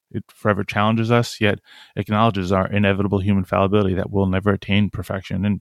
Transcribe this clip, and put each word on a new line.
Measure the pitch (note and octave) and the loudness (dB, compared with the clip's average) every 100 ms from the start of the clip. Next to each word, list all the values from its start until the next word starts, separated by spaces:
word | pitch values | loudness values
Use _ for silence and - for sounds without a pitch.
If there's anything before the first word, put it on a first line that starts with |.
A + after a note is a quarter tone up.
| _ | _
It | G#2+ - | -12 -12
forever | _ A2 G2 | _ -2 -2
challenges | G2 G#2+ G#2+ A2+ A2+ | -2 -2 0 0 2
us, | A#2+ A#2+ - | 0 0 -2
yet | G#2 G2 _ - - - | -2 -2 _ -20 -14 -8
acknowledges | G2+ G#2+ A#2 G2 F2+ | -2 2 2 0 0
our | F#2+ F#2+ | 0 0
inevitable | G2+ G2+ G2 G2+ G2 | 0 2 2 0 0
human | F#2+ G2 | 2 0
fallibility | F#2 F#2+ G2 G#2 F#2+ | 0 0 2 2 2
that | F#2 F#2+ | 0 -2
we'll | G2 F#2+ | 0 0
never | F#2+ G2 | 0 0
attain | G2 - G2 G2+ | 0 0 0 0
perfection, | - - G2 - F#2+ | -2 -8 -8 -6 -2
and | G2+ F#2+ | 0 -2